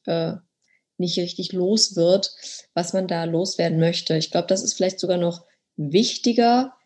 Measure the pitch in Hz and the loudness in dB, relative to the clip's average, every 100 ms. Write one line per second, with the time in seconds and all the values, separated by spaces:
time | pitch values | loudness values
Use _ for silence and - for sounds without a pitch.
0 | - 170 165 - - _ _ _ _ - | -4 -2 -2 -6 -14 _ _ _ _ -6
1 | 180 180 175 - 175 185 180 214 - 190 | -4 -2 -4 -6 -6 -2 0 2 2 2
2 | 170 190 - - - - - - 170 190 | 4 4 0 -8 -16 -16 -6 -4 -2 -2
3 | 185 170 165 165 190 - 170 160 165 170 | -2 -4 -2 -2 -2 -2 0 2 2 0
4 | - 160 156 170 175 190 - - 185 185 | -2 -2 0 -2 0 0 -2 -2 -2 -2
5 | 180 180 170 170 - _ _ - 147 170 | -2 0 0 -4 -12 _ _ -8 0 2
6 | 233 - 247 233 233 240 262 - | 2 0 0 4 4 4 0 -8